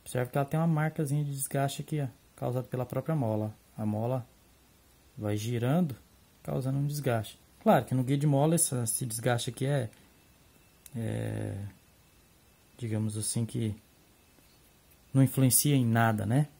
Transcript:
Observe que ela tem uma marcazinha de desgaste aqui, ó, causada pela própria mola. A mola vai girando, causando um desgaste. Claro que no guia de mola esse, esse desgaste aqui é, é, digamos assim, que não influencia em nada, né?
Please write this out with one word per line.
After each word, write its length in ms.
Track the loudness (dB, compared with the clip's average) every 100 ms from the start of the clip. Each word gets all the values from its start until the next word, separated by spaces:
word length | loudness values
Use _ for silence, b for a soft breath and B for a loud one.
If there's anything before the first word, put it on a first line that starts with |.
Observe 300 | -4 -4 -2
que 60 | -2
ela 60 | -2
tem 140 | 0
uma 60 | 2
marcazinha 580 | 2 0 -2 -2 -2
de 60 | -2
desgaste 540 | -6 -4 -2 -2 -4
aqui, 180 | -6 -4
ó, 60 | -4 -8 _ -6
causada 300 | -4 -2 -4
pela 180 | -6
própria 320 | -4 -4 -2 0
mola. 380 | 0 0 -2 -8 _ -6
A 80 | -2
mola 400 | -2 -2 -2 -6 _ _ _ _ _ _ _ _ -6
vai 220 | -2 -2
girando, 580 | -2 0 2 2 0 -4 -16 -20 _ _
causando 380 | -6 -4 -2 -2
um 80 | -2
desgaste. 500 | -2 0 0 -2 -14 _ -2
Claro 240 | 4 4 4
que 80 |
no 100 | -2
guia 140 | 2 2
de 80 | 2
mola 300 | 4 4 2
esse, 180 | 0 -2
esse 240 | -4 -4 -6
desgaste 460 | -2 0 0 -2
aqui 160 | -4 -2
é, 200 | -2 -4 B B B _ _ _ _ _ _ -14 -8
é, 600 | -4 -4 -4 -6 -6 -8 -10 -14 _ _ _ _ _ _ _ _ _ -10
digamos 420 | -4 -2 -2 -4
assim, 280 | -4 -2 -2
que 300 | -2 -4 -4 _ _ _ _ _ -20 -20 -20 -20 _ _ -20 0
não 80 | 4
influencia 540 | 4 6 4 4 4 4
em 100 | 4
nada, 400 | 4 4 2 2
né? 220 | 2 0